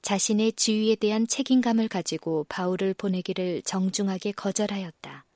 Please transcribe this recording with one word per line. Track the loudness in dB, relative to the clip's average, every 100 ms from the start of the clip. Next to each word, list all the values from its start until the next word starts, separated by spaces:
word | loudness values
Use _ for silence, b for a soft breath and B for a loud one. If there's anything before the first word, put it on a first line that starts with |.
자신의 | 0 0 2 2 2
지위에 | 2 2 4 2 2
대한 | 2 2 0
책임감을 | 0 4 4 4 2 2
가지고 | -2 -4 -4 -2 -2 -2
바울을 | -4 -2 0 -2
보내기를 | 0 -2 -2 -2 -4 -2 -4
정중하게 | -2 0 0 0 -2 -2 -4
거절하였다. | -4 -2 0 -2 -2 -8 -12 -18 -18 _